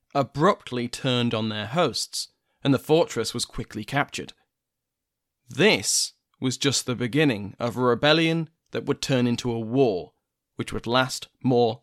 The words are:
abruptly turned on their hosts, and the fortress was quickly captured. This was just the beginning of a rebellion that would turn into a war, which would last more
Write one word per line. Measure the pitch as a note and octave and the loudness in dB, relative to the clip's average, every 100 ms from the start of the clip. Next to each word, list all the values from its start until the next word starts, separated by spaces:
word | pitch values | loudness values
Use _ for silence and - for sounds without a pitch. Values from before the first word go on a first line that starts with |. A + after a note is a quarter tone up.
| _ | _
abruptly | C#3+ C3+ C#3 F3 - - B2 A#2+ | -2 -2 2 2 2 -4 -6 -6
turned | - C3+ B2 A#2+ | -4 0 0 2
on | A2 A2 | 0 -2
their | G#2+ G#2 | -4 -4
hosts, | D3+ D#3 G2+ - - - _ _ _ | 0 0 -2 -6 -8 -10 _ _ _
and | C#3 | 0
the | C3 | 0
fortress | - D#3 - - G#2+ | 4 2 2 -2 -4
was | - | -4
quickly | - - A#2 G#2+ | -6 -8 -10 -10
captured. | G#2+ C#3 - - C2+ - _ _ _ _ _ _ _ _ _ _ - | -4 -4 -4 -6 -12 -16 _ _ _ _ _ _ _ _ _ _ -8
This | A#2+ G3+ D3 G2 - - - _ _ | 2 4 4 2 -2 -2 -8 _ _
was | C3 B2 | -4 -2
just | C#3 B2 - | 0 0 -2
the | |
beginning | A2+ A#2+ C3+ D#3 G#2 G2+ - | -4 -2 2 2 0 -6 -6
of | A#2+ A2 | -4 0
a | |
rebellion | B2+ A#2+ C#3+ D#3+ E3 E3 D#3 _ _ | 2 2 4 4 2 0 -4 _ _
that | A#2+ | -6
would | G#2+ C#3+ | -4 -4
turn | - C3 B2 | 0 2 2
into | A#2+ B2+ | 0 -2
a | A#2 | -4
war, | A2 B2+ B2+ F2+ D2+ _ _ _ _ - | 0 2 4 2 -4 _ _ _ _ -10
which | A#2 | -6
would | G#2+ A2+ | -6 0
last | B2 C3 - - _ | 0 0 -4 -12 _
more | B2+ B2 A#2 A2+ | 0 2 2 0